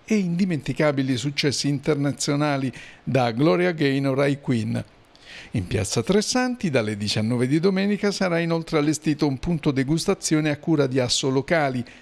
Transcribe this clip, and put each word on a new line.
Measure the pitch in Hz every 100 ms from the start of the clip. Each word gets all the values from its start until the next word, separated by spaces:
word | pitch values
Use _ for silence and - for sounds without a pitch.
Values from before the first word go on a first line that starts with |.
| -
e | 220
indimenticabili | 180 170 196 160 - 131 151 139 135 127
successi | 151 143 151 123 143
internazionali | 143 143 143 143 135 - 143 151 139 135 - - -
da | - 123 120
Gloria | 113 151 180 180
Gaynor | 160 143 135 139 131
ai | 143 143
Queen. | - 120 110 117 - - - - - - -
In | - 90
piazza | 101 101 -
Tre | 110 196
Santi, | 208 254 254 247 190
dalle | 127 107 107
diciannove | 104 117 110 120 127
di | 151
domenica, | 180 190 202 202 202
sarà | 196 190 165
inoltre | 170 165 160 160
allestito | 147 147 160 147 151
un | 135
punto | - 165 160
degustazione | 131 131 165 - 190 - 156 156
a | 143
cura | - 160 135
di | 131
Asso | 123 - 139
Locali | 135 139 170 139 127 117 -